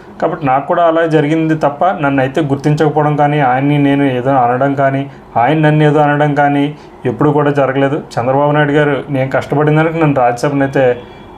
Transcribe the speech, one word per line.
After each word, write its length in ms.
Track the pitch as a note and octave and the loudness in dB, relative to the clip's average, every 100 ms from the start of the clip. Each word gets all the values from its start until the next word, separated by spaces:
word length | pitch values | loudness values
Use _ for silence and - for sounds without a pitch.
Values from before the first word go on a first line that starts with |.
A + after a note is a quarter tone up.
| - - | -20 -6
కాబట్టి 240 | - E3+ C#3+ | -4 -2 -2
నాకు 220 | C3 C#3 | -2 0
కూడా 200 | E3+ E3+ | 0 2
అలా 180 | E3 E3 | 2 2
జరిగింది 500 | D#3 C#3+ D#3+ D#3+ D#3 | 0 0 0 0 0
తప్ప 300 | C#3+ - F3+ | -2 0 -2
నన్ను 360 | G3 C#3+ C#3 | 0 -2 0
అయితే 200 | C3 C3+ | -2 -2
గుర్తించకపోవడం 760 | D#3 C#3 D3+ D3+ D#3 D#3 D3+ D3 | -2 -2 0 0 0 2 0 0
కానీ, 240 | D3 D3+ | 0 2
ఆయన్ని 380 | C3+ B2+ C#3+ D3 | 0 0 0 2
నేను 260 | C#3 C#3 | 2 2
ఏదో 260 | C#3 B2+ B2+ | 0 0 0
అనడం 440 | C#3 A#2+ B2+ C#3 | 0 2 0 0
కానీ, 380 | C#3 C3+ C3+ C#3 - - A#2 | 0 0 -2 -6 -12 -6 0
ఆయన 200 | B2 D#3 | 0 2
నన్ను 260 | D3+ D3+ | 2 4
ఏదో 160 | D3+ D3 | 2 2
అనడం 360 | D3 D3 D3 C#3+ | 2 2 0 2
కానీ 420 | C#3+ C#3+ D3 D3+ - - B2+ | 0 0 -2 -6 -20 -8 -6
ఎప్పుడు 240 | A2 D3 | 0 0
కూడా 220 | D3 C#3+ | 2 0
జరగలేదు. 520 | C#3+ C3 C3 C#3 E3 - - | 0 0 0 0 -2 -6 -6
చంద్రబాబు 320 | A#2+ C3+ D3 | -2 0 0
నాయుడు 200 | D3 D3 | 0 0
గారు 320 | D3 D3 C3 C3+ | 0 0 -2 -4
నేను 220 | C3+ C3+ | -4 -2
కష్టపడిన 440 | C3+ - D3 D3+ D3+ | -4 -2 -2 0 0
దానికి 240 | D#3+ D#3+ | 0 0
నన్ను 220 | D#3 C#3 | 0 2
రాజ్యసభను 420 | B2 B2 D3 C#3 | 0 0 -4 -2
అయితే 380 | C3+ C3+ B2+ A#2 - - - | -2 0 0 0 -8 -20 -20